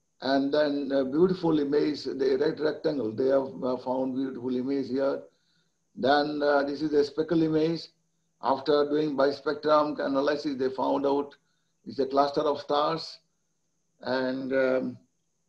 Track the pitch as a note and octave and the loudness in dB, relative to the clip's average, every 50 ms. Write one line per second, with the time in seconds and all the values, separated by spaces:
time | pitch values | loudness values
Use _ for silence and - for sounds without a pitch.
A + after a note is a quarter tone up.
0 | _ _ _ _ B2 C3 C#3 C#3 C#3 C#3 D3 D3+ D3+ D3 C#3+ C#3+ C#3+ C3 C#3 C#3 | _ _ _ _ -4 0 0 0 0 0 0 0 0 0 0 -4 -4 -2 -2 -2
1 | C3+ B2+ C3+ D#3 F3+ F#3+ F3+ - E3 E3 D#3 D3+ C#3 C3+ D3 D3 D3+ D3+ D3 - | 0 0 2 2 2 2 2 0 0 0 2 2 2 2 0 2 2 0 -2 -4
2 | - C3 - C3 C3 C3 C#3 C3+ D3 D#3+ D3+ - D3+ D#3 D3 - - D#3+ D3+ C3+ | -6 -6 -4 -2 0 2 2 2 0 0 -2 -2 -2 -4 -2 -2 -2 -2 -2 -2
3 | A2 A2 A2 A#2+ C3 C3+ C#3 C#3 C3+ - - - C3+ B2+ B2+ B2 - C3 B2+ C3 | -4 -4 -2 -2 0 2 2 2 0 -2 -6 -6 -4 -4 -4 -4 -4 -4 -4 -2
4 | C3 C3+ B2+ C3 C#3 C3+ - B2 A#2 B2+ B2 B2+ B2 C3+ C#3 C#3 C3 A2 B2 C3+ | -2 -4 -4 -4 -4 -6 -6 -6 -6 -4 -4 -4 -2 -2 -2 -4 -4 -4 -2 -2
5 | C3+ C#3 C#3+ C#3 - - _ _ _ _ _ _ _ _ _ _ _ _ _ - | -2 -2 -2 -4 -8 -14 _ _ _ _ _ _ _ _ _ _ _ _ _ -2
6 | A#2+ C3 C#3+ D3 D3 D3+ D3+ D3 D3 D3 D3 C#3+ C#3 C#3+ C#3+ C#3+ D#3 D3+ D3 C#3+ | 2 2 2 2 2 0 -2 -2 0 2 2 2 0 -2 -4 -4 -4 0 2 2
7 | C#3+ - - D#3+ D#3 - F3 D#3+ D#3+ D#3 D#3 D#3 D#3 E3 E3 D#3+ - - _ _ | 2 0 0 -4 -2 0 0 2 2 2 2 2 0 0 -2 -4 -8 -12 _ _
8 | _ _ _ _ _ _ _ _ - A#2+ C3+ C3 - D#3 D3 D3 C#3+ C#3+ D3 D3+ | _ _ _ _ _ _ _ _ -2 0 0 0 2 2 2 2 2 2 0 0
9 | D#3 D3+ C#3 C3 C3+ C#3+ C#3+ - - D3+ D3 - - D3+ D3+ D3+ D3+ D3+ C#3 D3 | 0 0 0 2 2 2 0 0 -4 -4 -4 -2 0 2 4 4 4 2 -2 -4
10 | C#3+ C#3+ C3+ C3+ C#3+ D3 D3+ D3 D3+ D3+ C3+ B2 C3 C3 C3 - C3+ C#3 C#3 C#3 | -4 -2 0 0 0 0 0 -2 -2 -4 -4 -2 -2 -4 -2 -2 -2 -2 0 0
11 | C#3 C#3 C#3 C#3+ C#3+ C#3+ - - _ _ _ _ _ _ _ _ - - A#2+ - | 0 0 0 0 -2 -4 -10 -20 _ _ _ _ _ _ _ _ -18 -8 -4 -4
12 | B2+ - C#3 C#3 C#3+ C#3+ - D3+ D3+ D3+ C#3+ C#3+ - - D3 D3 D3+ D#3+ E3 D#3+ | -2 0 2 2 2 2 6 6 6 6 6 4 0 0 2 2 2 2 0 -2
13 | - - - - _ _ _ _ _ _ _ _ _ _ _ _ _ _ _ _ | -6 -10 -16 -18 _ _ _ _ _ _ _ _ _ _ _ _ _ _ _ _
14 | - B2 B2+ C3 C3 B2+ C3 C3+ C3+ B2+ C3+ C3+ C3 B2+ C3 B2+ B2+ B2+ A#2+ - | -6 -2 -2 0 0 -2 -2 -4 -4 -2 0 0 2 2 2 0 -2 -4 -8 -10
15 | _ _ _ _ _ _ _ _ _ | _ _ _ _ _ _ _ _ _